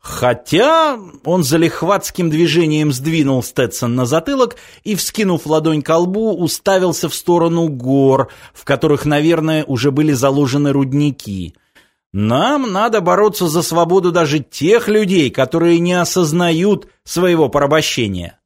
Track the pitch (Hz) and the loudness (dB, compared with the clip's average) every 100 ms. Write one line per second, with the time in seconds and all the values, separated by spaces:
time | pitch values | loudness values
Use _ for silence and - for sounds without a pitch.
0 | - - 123 120 - 160 269 330 311 226 | -14 -2 -2 -2 -2 2 4 2 2 -2
1 | 185 - - 180 135 160 165 - 170 196 | -12 -14 -2 0 2 2 0 0 -2 -2
2 | - - 170 151 170 160 160 151 151 127 | -2 -4 -2 0 2 2 0 0 0 -2
3 | 147 160 139 131 117 - 120 - 120 123 | -2 0 2 0 -2 -2 -2 -2 -4 -2
4 | 123 156 - 277 247 - - - - 202 | 0 -2 -2 0 -2 -2 -20 -14 -6 -6
5 | - - 202 170 151 156 156 156 139 165 | -4 -2 -2 -2 0 0 0 -2 0 0
6 | 180 196 220 175 170 - - 190 185 - | 0 -2 -2 -2 -4 -2 0 2 0 -2
7 | 160 - - 175 165 170 165 135 123 139 | -6 -4 0 2 2 0 -2 -4 -2 2
8 | 135 135 127 - - - - 139 156 143 | 4 2 0 -8 -20 -18 -4 0 2 0
9 | 147 147 156 165 156 156 147 127 139 135 | 0 0 2 2 0 -2 -2 -2 0 2
10 | 156 135 139 139 139 143 143 139 135 139 | 0 2 0 2 0 0 0 0 0 0
11 | 147 135 - 95 82 - _ _ _ _ | 0 -2 -10 -10 -10 -14 _ _ _ _
12 | _ 98 107 127 220 294 254 190 233 220 | _ -4 0 0 0 -2 -2 -2 0 0
13 | 175 185 214 - 175 160 - 165 165 190 | 0 2 2 0 -2 -2 -2 0 2 2
14 | 175 170 156 151 - - 151 226 220 214 | 2 0 0 -2 -4 -4 2 2 2 0
15 | 208 190 131 - 131 165 170 170 175 180 | 2 2 0 0 -2 0 2 2 2 0
16 | 170 185 160 165 175 160 196 196 - _ | 0 0 0 0 0 0 0 0 -4 _
17 | - 170 180 170 139 143 143 156 151 - | -10 -2 0 2 2 2 2 2 0 -4
18 | 110 92 87 _ | -4 -4 -10 _